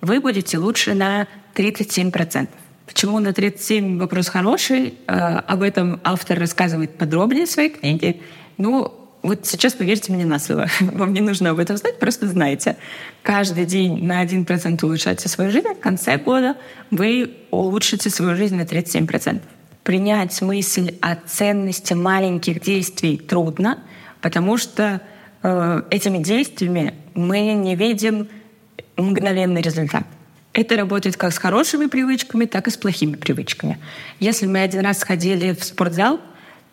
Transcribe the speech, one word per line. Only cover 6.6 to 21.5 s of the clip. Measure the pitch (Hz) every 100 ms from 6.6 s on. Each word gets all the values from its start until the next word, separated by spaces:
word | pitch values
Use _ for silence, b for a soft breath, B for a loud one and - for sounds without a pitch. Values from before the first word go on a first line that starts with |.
| 180 165 156 -
подробнее | 156 165 214 269 339
в |
своей | - 311
книге. | - - 262 - 170 B B B B
Ну, | 202 262 - - - -
вот | 175 202 -
сейчас | 185 254
поверьте | 247 185 214 -
мне | 185 170
на | 147
слово. | - 156 165
<laughs> | -
Вам | 185 - 190
не | 196
нужно | 214 190 175
об | 160
этом | 175 208
знать, | 480 480
просто | - - 202
знайте. | 180 143 143 - - B B B B
Каждый | - 202 196 170 175
день | 190 185 160
на | 170 180
один | 175 185 170
процент | 180 165 165
улучшайте | 156 160 - - 180
свою | - 190
жизнь, | 247 427
а | 381
в |
конце | - 185 - -
года | 285 262 254 277 B B B
вы | 170 208 247 240 - -
улучшите | 180 185 202 - 196 208
свою | - 175 175
жизнь | 208 185
на | 170
тридцать | 165 170
семь | 160 160
процентов. | - - - - - - -
Принять | - 185 202 208 185 -
мысль | 190 202 180 - 180 -
о | 170 165
ценности | - - 208